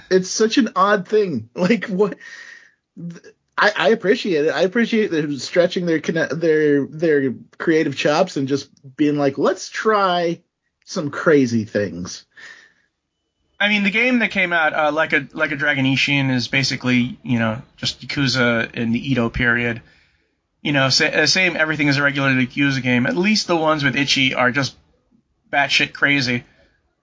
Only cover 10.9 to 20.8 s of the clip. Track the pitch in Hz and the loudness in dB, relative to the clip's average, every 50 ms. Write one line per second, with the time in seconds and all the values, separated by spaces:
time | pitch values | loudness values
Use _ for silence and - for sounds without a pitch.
10.9 | - 190 151 143 - - - 175 151 143 131 117 117 113 107 - - 104 101 90 | -8 -6 -6 -6 -6 0 2 4 4 4 4 2 0 -2 -2 -2 -2 -4 -4 -4
11.9 | 85 87 90 87 - - - _ _ - - - - - - _ _ _ _ _ | -6 -10 -10 -12 -12 -16 -20 _ _ -20 -20 -20 -20 -20 -20 _ _ _ _ _
12.9 | _ _ _ _ _ _ _ _ _ _ _ _ _ - 196 208 214 208 202 214 | _ _ _ _ _ _ _ _ _ _ _ _ _ -2 0 2 2 2 0 0
13.9 | 185 226 240 254 254 240 220 196 - 196 185 175 175 170 156 151 - - 151 151 | 0 2 0 2 2 2 0 0 0 -2 -2 0 0 0 0 0 0 0 0 0
14.9 | 147 160 156 156 165 151 139 - - 160 156 151 156 143 151 147 143 135 131 131 | 0 0 -2 0 0 -2 -2 -4 -4 -4 -4 -2 -2 -2 -2 0 0 2 2 2
15.9 | 135 120 - 143 143 139 139 135 127 123 117 - - 135 131 - 135 127 - 127 | 2 0 0 0 0 0 0 0 0 -2 -2 -2 -2 -2 -2 -2 -4 -4 -2 0
16.9 | 127 123 120 123 - - - - 123 113 113 110 110 123 - _ _ - - - | 0 0 0 -2 -6 -10 -4 -2 -2 0 0 -2 -2 -6 -10 _ _ -8 -8 -8
17.9 | - - 135 127 - 151 139 123 117 131 120 120 117 113 113 - - 120 117 117 | -8 -8 -12 -8 -4 -2 -2 -2 0 0 2 2 2 0 -2 -4 -6 -6 -2 -2
18.9 | 113 123 147 139 131 123 117 117 - - 127 120 120 120 120 120 113 113 - _ | -2 -2 -2 -2 -2 0 0 -2 -2 0 2 2 2 2 0 -2 -4 -6 -10 _
19.9 | _ _ _ _ _ _ _ _ _ _ _ _ _ _ - 156 147 139 | _ _ _ _ _ _ _ _ _ _ _ _ _ _ -6 -2 0 2